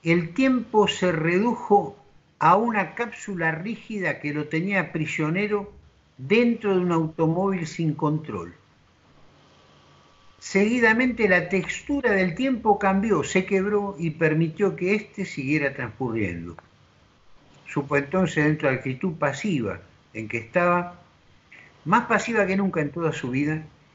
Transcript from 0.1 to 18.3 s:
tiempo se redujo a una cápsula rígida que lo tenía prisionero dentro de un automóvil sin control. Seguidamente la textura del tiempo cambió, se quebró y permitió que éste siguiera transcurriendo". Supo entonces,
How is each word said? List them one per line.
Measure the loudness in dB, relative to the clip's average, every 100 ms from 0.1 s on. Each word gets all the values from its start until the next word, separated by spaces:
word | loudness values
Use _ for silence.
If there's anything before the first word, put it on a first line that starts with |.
| 2 2
tiempo | 0 2 2 2 4 4
se | 2 0
redujo | 2 2 2 2 -2 4 2 2 -12 -20 -20 _ _
a | 4 6
una | 4 0 -4 -4
cápsula | -8 -8 -10 -2 -2
rígida | -2 -6 -10 -8 -4 -4 -2
que | -4
lo | -4 -2
tenía | -2 0 -2 -2
prisionero | -4 -4 -2 -2 0 0 -2 -4 -16 -20 _ _ -16
dentro | 2 4 4 2 2
de | 2
un | 4
automóvil | 2 0 0 0 2 0 -2 -4
sin | -2 -2
control. | 0 0 0 -4 -10 -10 -16 _ _ _ _ _ -20 -20 _ _ _ _ -20 -20 -20 _ _ -20 -20
Seguidamente | -2 2 2 4 4 4 2 2 4
la | 4 2
textura | -2 -2 -8 -4 -2 2
del | 2 0 0
tiempo | -2 0 2 2
cambió, | 4 2 2 0
se | 2 0 2
quebró | 0 2 0 -2 -4
y | -6
permitió | 0 2 2 0 2 -2 0
que | -2 -2
éste | -2 -10 -8
siguiera | -6 -2 0 0 -4
transcurriendo". | -10 -6 -4 -2 -4 -6 -12 -14 _ _ _ _ _ _ -20 -20 _ -20 -8
Supo | -8 -2 -2
entonces, | 0 0 0